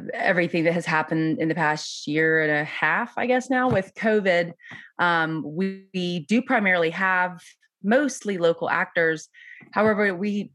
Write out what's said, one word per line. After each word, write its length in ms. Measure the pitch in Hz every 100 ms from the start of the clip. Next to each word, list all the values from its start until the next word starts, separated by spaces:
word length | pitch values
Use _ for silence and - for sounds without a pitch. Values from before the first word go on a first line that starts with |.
| -
everything 500 | - - 180 170 175
that 80 | 160
has 140 | 170 165
happened 520 | 156 156 160 160 156
in 100 | 160
the 60 |
past 520 | 156 151 156 - - -
year 360 | 151 160 160
and 80 | 156
a 140 | 147
half, 480 | 156 - 156 180 233 -
I 80 | 226
guess 240 | 254 254
now, 180 | 254 254
with 240 | 202 185
covid. 640 | - 220 214 190 175 170 - - - - -
Um, 440 | 175 170 160 160
we, 400 | 147 156 190 196 190
we 280 | 185 180 175
do 200 | 143 233
primarily 480 | 262 254 196 180 165
have 540 | 170 190 180 180 175 - _ _ _
mostly 560 | 190 254 285 - 208 190
local 320 | 170 170 151
actors. 580 | 143 180 175 165 160 - - - - -
However, 420 | 196 214 208 208
we, 380 | 175 208 202 185